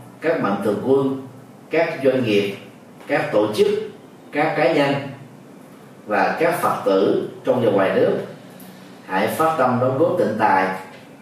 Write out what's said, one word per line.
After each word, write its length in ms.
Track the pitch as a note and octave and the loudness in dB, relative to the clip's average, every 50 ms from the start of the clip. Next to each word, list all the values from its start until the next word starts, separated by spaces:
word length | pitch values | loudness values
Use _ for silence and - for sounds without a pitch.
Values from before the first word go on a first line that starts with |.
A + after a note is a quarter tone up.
| - - - - | -20 -20 -14 -6
các 220 | - D#3+ D#3+ C3+ | -2 -2 -2 0
mạnh 140 | - G2+ G2+ - - | -2 -2 -2 -2 -2
thường 180 | G#2+ G2 - A2+ | -2 -2 -2 0
quân, 400 | B2+ C3+ C3+ C3+ C3 - - - - - - - - - - - - | 2 2 2 2 0 -2 -6 -10 -14 -18 -20 -20 -20 -20 -20 -10 -2
các 240 | - E3 E3 E3 - C3+ C3+ | 0 0 0 0 -2 -2 0
doanh 200 | B2+ B2+ B2+ A#2 | 0 0 0 0
nghiệp, 320 | A2 G#2 G2+ G2+ G2 - - - - - - - - - - - | 2 2 0 0 -2 -6 -10 -16 -20 -20 -20 -20 -20 -20 -14 -6
các 260 | - C#3+ D3+ D3+ - | -4 -2 -2 -2 0
tổ 200 | - G#2+ G#2+ G#2 | 0 0 0 0
chức, 160 | - - G#3 G#3 G#3 - - - - - - - - - - - | 2 2 2 2 2 -2 -4 -8 -14 -18 -20 -20 -20 -20 -16 -8
các 220 | - C#3+ D#3 D#3 D3 | -4 -2 -2 0 0
cá 160 | D#3 D3+ E3+ | 2 2 2
nhân 220 | D#3 C#3+ C#3+ C3+ - - - - - - - - - - - - - - - - - - - - - - - | 2 2 2 2 0 -2 -4 -8 -14 -16 -18 -20 -20 -20 -20 -20 -20 -20 -20 -20 -20 -20 -20 -20 -20 -14 -6
và 300 | - - G3+ - - - - | -2 0 0 0 0 0 0
các 200 | - - - - | 0 0 0 0
Phật 220 | - - - - - | 0 -2 -2 0 0
tử 440 | - C#4+ D4 - - - - - - - - - | 2 2 2 2 2 0 0 -2 -6 -10 -6 -2
trong 200 | - B2 B2 A#2 | 0 0 2 2
và 60 | G#2 | 2
ngoài 200 | G2 G2 F#2+ F#2 - | 2 2 2 2 2
nước 240 | B2 D#3+ G3 - - - - - - - - - - - - - - - - - - - | 2 2 2 0 -2 -6 -10 -14 -20 -20 -20 -20 -20 -20 -20 -20 -20 -20 -20 -20 -18 -10
hãy 200 | - - G2+ G#2+ | -4 -2 -2 -2
phát 280 | - - - D#3+ D#3+ D#3+ D#3+ | -2 0 0 0 0 2 2
tâm 200 | C3 A#2+ A#2+ A#2 | 0 2 2 2
đóng 180 | - G#2 - C#3 | 0 0 2 2
góp 200 | E3 F3+ - - | 2 2 2 0
tịnh 180 | G#2 - - - | 0 0 0 0
tài 380 | - - - - F#2+ F#2 F#2 - - - - - - - - - | 2 2 2 2 0 -2 -4 -8 -12 -16 -20 -20 -20 -20 -20 -20